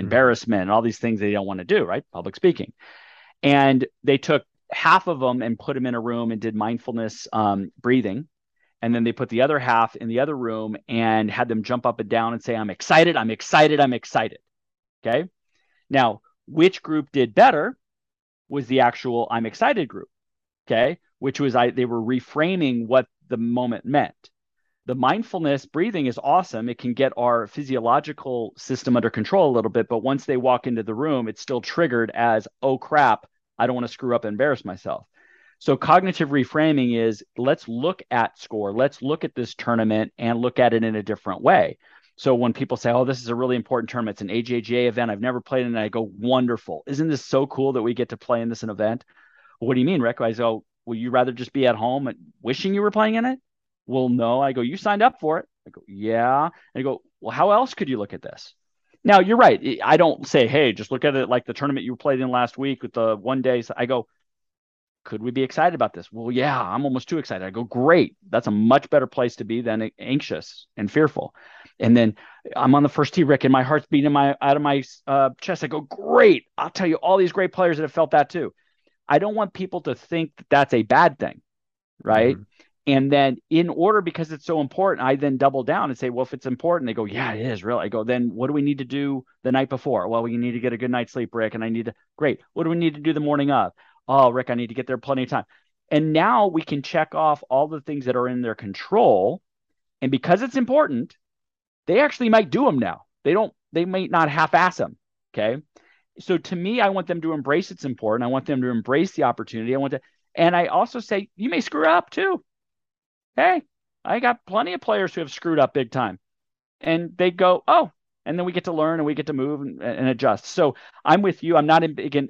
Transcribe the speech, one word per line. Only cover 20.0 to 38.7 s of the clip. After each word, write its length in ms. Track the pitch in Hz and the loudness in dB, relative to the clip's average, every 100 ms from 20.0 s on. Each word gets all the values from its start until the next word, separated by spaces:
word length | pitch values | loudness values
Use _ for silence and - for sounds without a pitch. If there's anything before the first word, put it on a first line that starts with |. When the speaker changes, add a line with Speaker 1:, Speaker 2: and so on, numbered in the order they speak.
| - _ _ _ _ _ - | -18 _ _ _ _ _ -2
Speaker 2:
Okay. 320 | 117 131 175 _ _ | 2 2 0 _ _
Which 220 | 135 131 | -6 -2
was, 160 | 139 120 | 0 2
I, 140 | 123 | 2
they 140 | 120 | 0
were 160 | 123 117 | -2 -2
reframing 840 | 113 127 - 147 165 190 139 120 110 | -2 -4 -4 -4 -2 0 0 -2 2
what 220 | 131 - _ _ | 2 0 _ _
the 80 | 117 | -4
moment 480 | 117 123 123 113 | -2 -2 -2 -6
meant. 460 | - 143 92 - _ _ _ _ _ _ - | -2 -2 -2 -8 _ _ _ _ _ _ -8
The 80 | 131 | -2
mindfulness 680 | 160 208 226 190 151 139 - | 0 0 -4 -4 -2 -2 -4
breathing 400 | 151 214 190 131 | -4 -4 -2 -4
is 120 | 110 | -4
awesome. 460 | 139 170 185 113 120 | 0 0 0 -6 -8
It 100 | 117 | -6
can 160 | 123 | -6
get 180 | 120 135 - | 0 0 0
our 300 | 120 117 104 | 0 0 -2
physiological 1080 | - 139 127 117 139 151 147 135 123 107 _ | -10 -6 -4 2 0 0 -12 -8 -8 -8 _
system 400 | - 127 - 120 | -8 -6 0 2
under 140 | 113 | 2
control 400 | - 104 196 151 | -2 0 2 4
a 40 | |
little 160 | 120 107 | 2 0
bit, 180 | 117 110 | -2 -2
but 100 | 117 | -4
once 260 | 123 139 | -2 -4
they 120 | - 127 | -2 -2
walk 300 | 127 123 127 | 2 0 0
into 160 | 113 | -6
the 120 | 107 | -6
room, 340 | 110 156 135 110 | -6 -2 -2 -4
it's 120 | 107 | -10
still 200 | - 123 | -6 -6
triggered 500 | - - 165 120 113 | -6 -2 0 0 -2
as, 340 | - 117 110 - _ | 0 0 0 -2 _
"Oh 180 | 135 131 | -2 -2
crap, 480 | - 151 131 107 _ _ _ - | 0 4 4 2 _ _ _ -4
I 100 | 120 | -2
don't 60 | 123 | -2
wanna 100 | 120 | -6
screw 300 | - 131 120 | -6 -2 -2
up 80 | |
and 80 | 107 | -2
embarrass 300 | 104 147 127 | -2 0 0
myself." 420 | - 95 95 64 _ _ _ _ _ _ | -6 -12 -8 -10 _ _ _ _ _ _
So 160 | - 135 | -2 0
cognitive 540 | - 175 156 - 151 | 6 4 4 -2 0
reframing 680 | 143 120 156 156 147 123 117 | 0 0 0 2 2 0 0
is, 260 | 113 107 - - | 0 -2 -10 -4
let's 320 | 131 156 - | 0 0 -2
look 340 | 117 156 185 - | -4 -4 -6 -4
at 260 | 120 110 _ | -2 -2 _
score. 360 | - 110 101 | -10 -6 -4